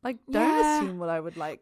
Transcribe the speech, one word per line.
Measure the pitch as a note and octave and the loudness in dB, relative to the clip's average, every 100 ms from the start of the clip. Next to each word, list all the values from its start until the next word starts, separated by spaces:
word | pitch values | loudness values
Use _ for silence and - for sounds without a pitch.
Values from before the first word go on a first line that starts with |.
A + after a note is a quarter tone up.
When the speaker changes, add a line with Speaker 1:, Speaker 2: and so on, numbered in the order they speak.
Speaker 1:
Like, | B3 A#3 - | -8 -8 -2
don't | - | 2
Speaker 2:
Yeah. | A#3+ D#4 D4+ D4+ | 4 4 4 2
Speaker 1:
assume | F#3+ F3+ | 0 -4
what | E3+ | -4
I | E3 | -4
would | D#3+ E3 | -4 -8
like | D#3 C#3+ | -8 -8